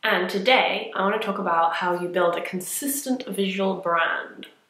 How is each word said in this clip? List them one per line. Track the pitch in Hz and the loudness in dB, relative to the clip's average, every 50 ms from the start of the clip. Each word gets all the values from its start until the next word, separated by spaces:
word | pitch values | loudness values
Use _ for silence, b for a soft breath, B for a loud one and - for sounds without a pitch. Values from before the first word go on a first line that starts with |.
And | - 220 202 180 180 185 | 2 2 2 2 0 0
today | - 202 190 254 262 254 - - - - - - - | -2 0 4 6 6 6 6 2 0 -2 -6 -6 -4
I | - | 0
wanna | 190 196 214 214 | 0 0 0 0
talk | - 202 190 196 | -2 -2 -4 -2
about | 190 180 170 170 170 165 170 | 0 0 2 4 2 2 2
how | - 185 180 175 175 | 0 0 0 0 0
you | 175 175 | -2 -2
build | 175 185 175 170 170 165 | 2 2 2 2 2 0
a | |
consistent | - - - 185 - - - - 285 277 269 - - 262 254 254 - - | -4 -4 -6 -6 -6 -6 -6 -4 -4 -4 -4 -4 -2 -2 -2 -2 -2 -6
visual | 196 196 196 190 185 196 190 190 190 | -2 -2 0 0 0 0 0 0 0
brand. | 175 - 170 170 165 165 - 87 73 - - - - - - - _ _ _ | -2 0 0 2 2 2 2 0 -4 -6 -10 -14 -16 -18 -18 -20 _ _ _